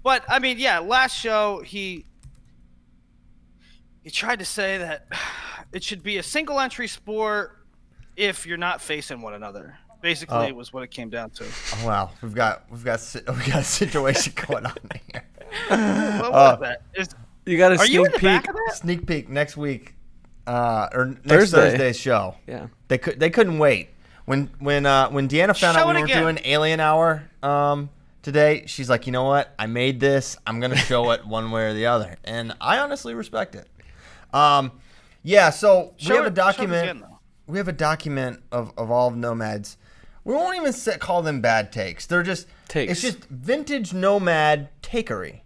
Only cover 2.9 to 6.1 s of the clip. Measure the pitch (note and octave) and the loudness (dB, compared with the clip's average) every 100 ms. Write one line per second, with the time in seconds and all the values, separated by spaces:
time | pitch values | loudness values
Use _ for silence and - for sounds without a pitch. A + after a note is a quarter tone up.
2.9 | _ _ _ _ - _ _ _ - _ | _ _ _ _ -20 _ _ _ -20 _
3.9 | _ D#3 - A3 A#3+ F3 - F#3+ F#3+ E3+ | _ -8 -4 -2 -4 -4 -4 -4 -4 -6
4.9 | D3+ - - - - - - - F#3 - | -10 -10 -10 -10 -12 -14 -16 -14 -12 -10
5.9 | G3 F#3+ | -10 -6